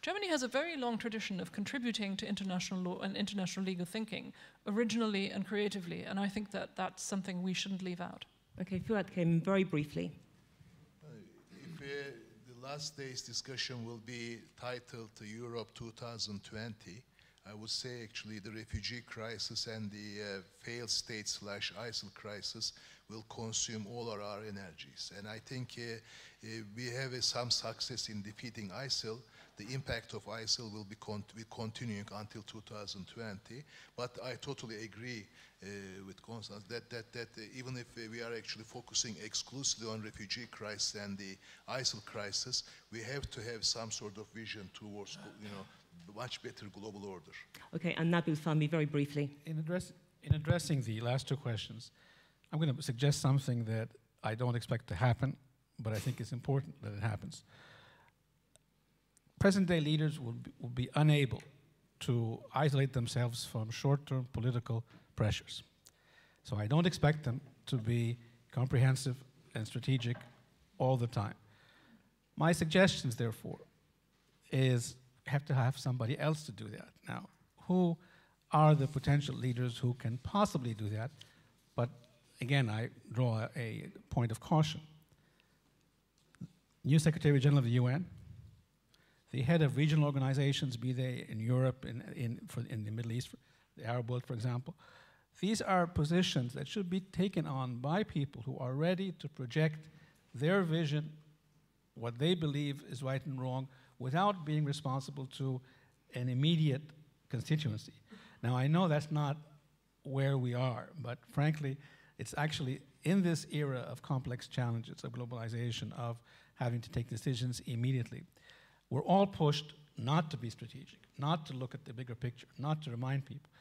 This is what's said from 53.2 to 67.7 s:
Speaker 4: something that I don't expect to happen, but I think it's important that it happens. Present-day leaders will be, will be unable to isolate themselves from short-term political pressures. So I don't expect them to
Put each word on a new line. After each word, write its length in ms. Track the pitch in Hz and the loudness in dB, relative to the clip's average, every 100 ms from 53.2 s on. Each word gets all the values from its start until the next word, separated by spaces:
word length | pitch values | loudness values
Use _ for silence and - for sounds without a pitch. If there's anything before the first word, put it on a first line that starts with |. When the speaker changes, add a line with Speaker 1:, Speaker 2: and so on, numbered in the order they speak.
Speaker 4:
something 440 | 135 139 135 120 110 | 6 6 4 0 2
that 240 | 110 113 - _ _ | 0 -2 -8 _ _
I 100 | - | -4
don't 220 | 110 123 120 | 0 0 0
expect 320 | - 117 - | 0 -2 -2
to 80 | 101 | 4
happen, 400 | 127 117 139 - - _ _ - | 4 6 2 -2 -10 _ _ -8
but 140 | 110 | -2
I 60 | 107 | -2
think 220 | 131 120 | -2 -4
it's 120 | 110 | -4
important 500 | 120 - 135 151 - | -6 0 0 0 -8
that 100 | 104 | -8
it 80 | 104 | -4
happens. 440 | 110 107 - - - - - - - - _ _ _ _ _ _ _ _ _ _ _ _ _ - | -2 -2 -6 -12 -16 -20 -20 -20 -20 -20 _ _ _ _ _ _ _ _ _ _ _ _ _ 4
Present-day 400 | 202 196 180 170 | 6 8 6 6
leaders 400 | 147 156 156 151 | 4 4 4 2
will 140 | 120 | -4
be, 180 | 120 123 - | -6 -10 -8
will 120 | 120 | -6
be 180 | 123 123 143 | -2 0 6
unable 440 | 151 147 131 110 - - _ _ _ - | 8 8 6 0 -8 -20 _ _ _ -8
to 400 | - 120 113 117 - | 0 2 2 -2 -2
isolate 400 | 131 151 135 135 | 2 4 6 4
themselves 520 | 123 117 117 120 117 | 2 0 2 0 -2
from 260 | - 117 110 | -4 -4 -4
short-term 560 | - 139 139 147 131 123 | 0 4 4 2 -2 -2
political 520 | - 123 120 - 113 - - - | -2 0 0 0 -2 -4 -14 -8
pressures. 480 | - 104 - - - - _ - _ _ - - _ | 2 2 2 -4 -14 -14 _ -20 _ _ -20 -20 _
So 140 | - 104 | -4 -2
I 100 | 104 | 4
don't 220 | 151 175 | 6 4
expect 340 | - 151 151 | 6 4 4
them 180 | 123 123 - - | 0 -4 -6 -16
to 100 | - | -2